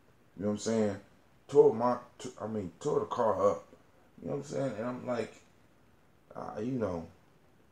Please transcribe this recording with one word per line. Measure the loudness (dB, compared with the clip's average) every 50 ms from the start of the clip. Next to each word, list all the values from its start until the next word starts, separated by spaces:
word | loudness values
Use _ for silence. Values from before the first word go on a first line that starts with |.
| -20 -20 -20 _ _ _ -10
You | -4 -2
know | -2
what | -2
I'm | -2
saying? | -2 0 2 2 2 0 0 -4 -10 -18 -20 -20 -20 _ -20 -20 _ 2
Tore | 8 8 8 8 8
my, | 4 2 0 0 0 -6 -16 -18 -14
t-, | -14 -14 -10 -8
I | -8
mean, | -4 -4 -4 -6 -6 -8 -6
tore | -4 0 0 0
the | 0
car | -2 -2 0 2 2 2 4 4 2
up. | 2 0 -6 -16 -20 -20 -20 _ _ -20 -20 -20 -20 -12
You | -8 -6
know | -6
what | -6 -6
I'm | -6
saying? | -4 -2 -2 -2 -4 -4
And | -6
I'm | -6 -6 -6 -6
like, | -4 -4 -4 -4 -6 -8 -20 -20 -20 _ _ _ _ _ _ _ _ _ _ _ _ _ _ _ -18 -14
uh, | -12 -10 -10 -8 -6
you | -6 -4
know, | -2 -2 -2 -2 -2 -4 -8 -10 -16 -20 -20 -20 _ _ _ _ _ _ -20 _